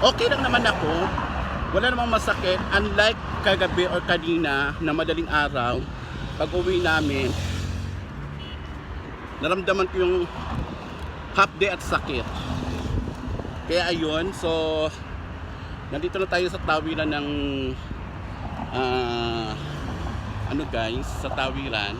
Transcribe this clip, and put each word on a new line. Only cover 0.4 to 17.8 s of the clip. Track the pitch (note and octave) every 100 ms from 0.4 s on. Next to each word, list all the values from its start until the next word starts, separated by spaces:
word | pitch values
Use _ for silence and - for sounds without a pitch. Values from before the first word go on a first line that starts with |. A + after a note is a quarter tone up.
| C4+
naman | A#3+
ako, | A3+ - D#3 E3 F#3+ - - - - - -
wala | F#3 A#3+
namang | A#3+ A#3+
masakit, | A3+ - G#3 F#3 F#3 F#3+
unlike | G3 G#3 G3+ G#3+ A3+ - - G#3
kagabi | F#3+ F#3 F3 F3+
or | F3 F3
kanina | F3 E3 E3 D#3 C#3 C#3+ D3
na | D#3+
madaling | D#3 D#3 D#3+ E3
araw, | D3+ D3 C3+ A#2+ B2 D#3 - - - - -
pag-uwi | D#3 F3 F3+ F#3 F3
namin, | D#3+ D3+ C#3 C3 A2+ - - - - - - - - - - - - - - - - - - - -
naramdaman | D3 F#3 F#3 G3 F#3
ko | F#3 F3+
yung | F3+ F3 - - - - - - - - - -
half | - G3 D#3
day | G3
at | F3+
sakit. | - D#3+ - C3 A2+ - - - - - B2 - - - - - - - -
Kaya | E3 F3
ayun, | F3 D#3 D#3 F3+ F#3+
so, | E3+ E3 D#3+ D#3 D#3 - - - - - - - - - -
nandito | C#3+ F3 G3
na | F#3+
tayo | F3+ F3+
sa | F3+
tawiran | F3 D#3 D#3 D#3+ D#3
ng, | D3 C#3+ D3 C#3+ C3+ C3 C3